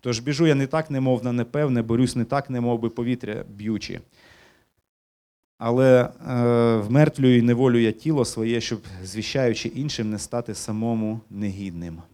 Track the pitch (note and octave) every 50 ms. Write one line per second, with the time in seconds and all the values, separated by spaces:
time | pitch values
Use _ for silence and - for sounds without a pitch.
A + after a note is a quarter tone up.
0 | _ B2 A#2+ A2+ B2 C#3 D3 C3+ E3 D#3+ D3 C#3 C#3 C3 - D#3+ D#3 - C#3+ C3
1 | C3 C3 B2+ A#2 G#2+ B2+ A#2+ B2 A#2 A#2 - D3 D3+ C#3+ B2+ A#2 A2+ A2+ A#2 A#2
2 | B2+ A#2+ A#2+ B2+ A2+ - - C#3+ C3+ - C3 B2 A#2+ A#2+ A#2+ A2+ A2+ A2+ A2+ -
3 | A#2+ A#2+ B2+ A#2+ - G#2 G#2+ - F#2+ - G#2 G2+ G#2 A2 A2 G2+ - - F#2 E2+
4 | - _ _ _ _ - - _ - _ _ _ _ _ _ _ _ _ _ _
5 | _ _ _ _ _ _ _ _ _ _ _ _ A2+ A#2 A#2+ B2+ C3 C3 B2+ B2
6 | B2 - - - - - B2+ B2 A#2+ A#2+ A#2+ A#2 A#2 A#2 A#2 A2 G#2 G#2 A#2 C#3
7 | D3+ D3+ - - C3+ B2+ B2+ A#2+ A2+ A#2+ A#2+ A#2 C3+ C3 A#2+ A#2+ A#2 A2 G#2+ -
8 | - D#3 D#3+ C#3+ A#2+ - - A#2+ A2 A2+ A#2 A#2 A2+ - A#2+ G#2 - - G2 F2+
9 | F#2 F#2 F#2+ A2 G#2 - - C#3 C3 A#2+ A2 - - A2+ - - C3+ D3+ - -
10 | A#2 G#2+ G#2+ G2+ - - - A#2+ A#2 - G#2 - - - G#2+ G#2+ A2+ A#2 A#2 A2+
11 | A2 G#2+ A2 A2+ A2 _ G2+ G2 G#2 G2+ F#2+ F#2+ G2 F#2+ E2+ E2+ E2+ E2+ E2 E2+
12 | F2 _